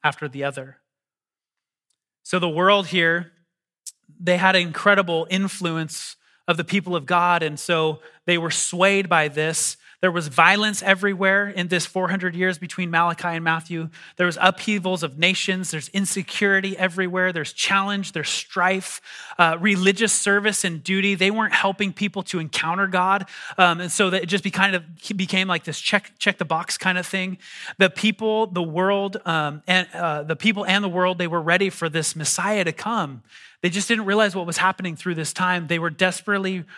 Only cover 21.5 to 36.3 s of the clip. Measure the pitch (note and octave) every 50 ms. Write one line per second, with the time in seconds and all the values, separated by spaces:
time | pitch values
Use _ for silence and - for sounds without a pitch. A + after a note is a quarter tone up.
21.5 | - - - G3 F#3+ - G#3+ F#3+ - - G#3 G3+ - G3+ F3+ - - F3 D#3+ D3
22.5 | - - - D#3+ E3+ F#3+ G3 F#3+ F#3 F#3 F3+ F#3 G3 G3+ F#3+ - - - - -
23.5 | - - F#3 F3 E3+ E3+ F3+ F3 - - G#3 F#3 F3+ F#3+ - E3+ F#3+ G3 - G3+
24.5 | - - F#3+ G3 F#3+ F3+ E3 D#3 E3+ - - - G#3 F#3+ F#3 - - F#3+ F#3+ F#3+
25.5 | F3+ E3 - - D3 - - - - G3+ - - _ - - G3+ F#3+ - F3+ D3
26.5 | E3 D#3+ F3 - - - - F#3+ F3+ F3+ F3+ - - F#3+ F#3 F#3 F#3 - - -
27.5 | - - - - - - F#3+ F#3 F#3 - - G#3+ G#3 - A3 A3 G#3+ G#3+ A3 G3
28.5 | F3+ F3+ F3 E3 D3+ E3+ F#3 G3 G3+ G3 G3 G3 F#3+ - - F3+ E3 D#3+ D3+ D3
29.5 | C#3+ D3+ - - F3+ F#3 F3+ - - F3+ F3 E3 D3+ D3+ D3+ D#3 D#3+ D3+ - A3
30.5 | G#3+ G3+ G3+ F#3 F#3 G3+ G#3 F#3+ E3+ F3+ F3+ F3+ F3+ F3 F3+ E3 E3 E3+ D#3 D#3+
31.5 | E3+ F#3 G3 F#3+ - - E3+ E3 D3 E3 D#3 - - D#3+ D3+ - - - F3 G3+
32.5 | G#3+ G#3 F#3 E3 D#3 - - G#3+ A#3 A3 F3 C#3 C3+ A#2+ - _ - - - -
33.5 | - _ - F3+ E3+ G3 G3+ - A#3 A3 A3 G3 G3+ G#3+ A3 G3+ F3 F#3+ F3 E3
34.5 | E3+ - F3+ F#3+ F#3 - F#3+ F3+ D#3+ - - F#3 E3+ D#3+ D#3+ D#3 - - F#3 F3+
35.5 | F3+ F3+ E3+ C#3+ E3+ E3+ E3 E3+ D#3 - F#3+ F#3 F3+ - - -